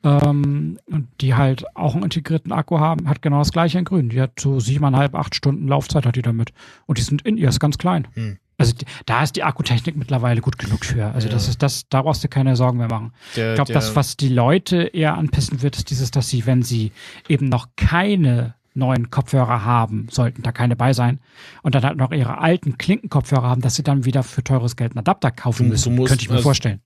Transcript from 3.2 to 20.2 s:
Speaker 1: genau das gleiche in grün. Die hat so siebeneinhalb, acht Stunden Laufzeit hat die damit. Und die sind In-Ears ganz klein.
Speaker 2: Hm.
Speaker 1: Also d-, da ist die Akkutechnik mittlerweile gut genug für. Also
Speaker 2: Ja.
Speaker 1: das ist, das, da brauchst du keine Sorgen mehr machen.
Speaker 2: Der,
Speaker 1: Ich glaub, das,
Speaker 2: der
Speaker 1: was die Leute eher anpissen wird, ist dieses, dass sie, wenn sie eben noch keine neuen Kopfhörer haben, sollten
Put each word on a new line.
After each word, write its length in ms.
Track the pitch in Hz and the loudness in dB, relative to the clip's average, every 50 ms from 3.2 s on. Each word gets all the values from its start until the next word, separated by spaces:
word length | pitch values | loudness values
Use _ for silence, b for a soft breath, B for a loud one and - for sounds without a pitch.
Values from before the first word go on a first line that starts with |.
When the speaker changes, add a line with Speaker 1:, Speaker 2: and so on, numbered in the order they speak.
Speaker 1:
genau 160 | - 156 143 143 | 0 0 2 2
das 120 | 147 - | 2 2
gleiche 260 | - 165 170 170 135 180 | 2 0 0 2 4 2
in 60 | 175 | 2
grün. 240 | - 190 175 135 117 | 2 2 0 0 0
Die 120 | 113 127 | 0 0
hat 180 | 131 123 _ - | 0 -2 _ -4
so 180 | - 139 139 131 | -2 0 0 0
siebeneinhalb, 540 | 110 113 135 143 147 139 131 135 143 139 131 | 0 0 0 2 2 2 4 4 2 2 0
acht 200 | - 135 - - | -4 -6 -4 -6
Stunden 320 | - - 139 139 - - 135 | -2 0 0 0 0 0 0
Laufzeit 380 | 139 143 139 - - 156 120 | 0 0 0 0 -2 0 2
hat 100 | 120 120 | 2 0
die 60 | 131 | 0
damit. 300 | 120 117 113 113 117 - B B B B B B B | -2 -2 -2 -2 -4 -4 B B B B B B B
Und 100 | B 147 | B -2
die 60 | - | -2
sind 200 | 117 - 143 143 | 0 -2 -2 -2
In-Ears 380 | - 233 214 226 160 127 113 - | 0 -2 0 2 2 2 2 2
ganz 160 | - 147 143 | 0 0 -2
klein. 320 | - - 180 180 165 127 - - | 0 -2 0 0 0 -2 -6 -8
Speaker 2:
Hm. 240 | 120 110 107 95 - _ _ _ | -8 -8 -8 -8 -12 _ _ _
Speaker 1:
Also 160 | - 127 117 | 2 2 2
d-, 140 | 117 - - B B B B | 2 0 -6 B B B B
da 180 | - 113 123 | -2 0 0
ist 140 | 151 143 - | 0 0 -2
die 60 | - | -2
Akkutechnik 540 | - 151 - - 156 - 123 117 - 165 151 | -2 -2 -2 -2 -2 0 0 0 0 -4 -6
mittlerweile 440 | 151 123 - 139 123 117 123 120 113 | -6 -4 -2 -2 0 2 2 0 2
gut 180 | - 139 - - | 0 -2 -4 -4
genug 280 | - 98 104 - - | -4 -4 -4 -4 -2
für. 180 | - - 117 107 101 | -4 -4 -2 -2 -2
Also 160 | - - 110 113 | -2 -2 -2 0
Speaker 2:
Ja. 60 | - | -2
Speaker 1:
das 140 | 107 98 - | -2 0 -2
ist, 140 | 117 - | 0 0
das, 240 | 147 139 - - - _ | 0 -2 -2 -4 -8 _
da 100 | - 135 | -2 0
brauchst 240 | 131 156 143 - - | 2 0 -2 -2 -2
du 40 | 147 | -2
keine 280 | - 139 135 135 127 | 0 0 2 2 2
Sorgen 220 | 120 127 127 123 120 | 4 2 2 2 0
mehr 100 | 117 110 | -2 -2
machen. 240 | 113 110 110 117 B B B B B | -4 -4 -6 -10 B B B B B
Speaker 2:
Der, 140 | 120 113 113 | -4 -2 0
Speaker 1:
Ich 40 | 113 | 2
glaub, 120 | 147 143 - | 0 0 2
das, 180 | - 151 113 110 | 0 0 0 2
Speaker 2:
der 80 | 110 | 0
Speaker 1:
was 200 | 147 135 - - | 0 0 -2 -2
die 120 | - 147 131 | -2 -2 2
Leute 540 | 127 123 120 127 160 190 - - 185 175 170 | 2 4 4 4 4 2 2 0 0 0 0
eher 340 | - - 180 156 151 156 - | 0 -2 0 0 0 0 -2
anpissen 420 | 160 143 - - 135 - - 123 | -2 -2 0 -2 -2 -2 -4 -2
wird, 160 | 131 143 - | -2 -2 -2
ist 140 | - - - | -4 -6 -4
dieses, 200 | 143 123 131 120 | -4 -4 -4 -2
dass 200 | - 143 120 - | -2 -2 -2 0
sie, 160 | - 123 107 | -2 -2 0
wenn 160 | 131 131 127 | 2 2 2
sie 300 | 117 120 123 113 110 107 B B B B B B B - | 2 0 -2 -2 -2 -4 B B B B B B B -2
eben 220 | 156 135 143 131 | 0 0 2 0
noch 180 | 127 117 - - _ | 0 -2 -2 -6 _
keine 800 | - - - 160 170 190 208 208 190 160 131 123 120 120 117 - _ _ _ | 0 0 2 2 2 2 2 2 2 4 2 2 2 0 -4 -8 _ _ _
neuen 380 | _ 131 131 127 131 123 120 120 | _ -2 0 2 2 0 -2 -2
Kopfhörer 560 | - 135 123 - - 135 127 113 120 113 101 | -2 -2 -2 2 2 2 2 2 0 0 2
haben, 400 | 117 120 120 113 107 107 107 110 113 | 2 2 2 2 0 -2 -6 -8 -6
sollten 300 | - - | -2 -2